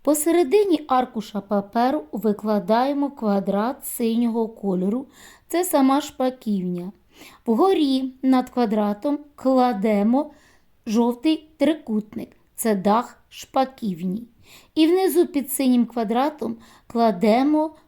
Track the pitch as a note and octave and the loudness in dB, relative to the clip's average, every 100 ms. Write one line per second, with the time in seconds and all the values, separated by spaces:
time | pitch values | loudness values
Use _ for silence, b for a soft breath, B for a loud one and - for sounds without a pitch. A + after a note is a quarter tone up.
0 | - D4+ E4 E4+ C#4+ G4+ G4+ D4+ - B3+ | 0 0 2 2 4 2 2 0 0 -2
1 | B3+ A#3 G3+ G3+ - G3+ G3+ A#3 B3 D4+ | -2 -8 -8 -10 -2 -4 -2 -2 0 -2
2 | - G#3+ G#3+ G#3 G#3+ G#3 F3+ A3 C4+ C#4+ | -6 -4 -2 -2 -2 -2 0 0 0 -2
3 | C#4+ C#4 G#3+ G3+ F#3+ G3 A3+ C#4 - - | -4 -4 -2 -2 0 -2 -2 -6 -12 -4
4 | A#3 A3+ A#3+ A3+ A3 A3 G3+ F3+ F#3 A#3+ | -2 0 0 -2 -4 -4 -4 0 0 -2
5 | C4+ B B B _ E4+ F4+ D4 C4 C#4 | -6 B B B _ -4 0 2 4 2
6 | D4 - B3+ B3+ A3+ G3+ F3+ F3 F3+ - | -2 -4 -4 -4 -4 -4 -2 -6 -8 -16
7 | _ B B B - A3 F#4 F#4+ C#4+ C4 | _ B B B -2 2 2 2 2 0
8 | C4 - C4 C4 B3+ B3 A#3 A3 G#3 G#3 | -2 -2 2 2 0 -2 0 0 -2 -2
9 | D4 D4 - - C4 C4 B3 G#3 A3 G#3 | -4 -4 -8 -4 0 2 2 0 0 2
10 | G#3 B3+ D4+ B B B B _ - A3 | 2 0 -2 B B B B _ -4 0
11 | A#3 A#3+ D#4 D#4 - _ C#4+ D#4 - G#3+ | 0 0 -2 -2 -6 _ 0 0 -4 -6
12 | - - - _ _ - A3+ G3+ G3 A3 | -6 -14 -14 _ _ -6 -2 0 2 0
13 | B3 - _ - - C4+ C4 C4 A3 E3 | -2 -16 _ -20 -6 -2 -2 -4 -8 -6
14 | F#3 G3 B3 _ b b b - D#4 F#4 | -6 -6 -10 _ b b b 2 4 4
15 | F#4+ D4 E4+ C#4+ A#3 - C4 B3 A#3+ B3 | 2 2 0 -2 -6 -2 2 2 2 -2
16 | G#3+ A#3 C#4+ D4+ - A#3 B B _ A#3 | -2 0 -2 -4 -10 -10 B B _ 0
17 | A#3 F3+ G#3+ A#3 C#4 D4+ D#4 b | 2 2 2 4 4 2 0 b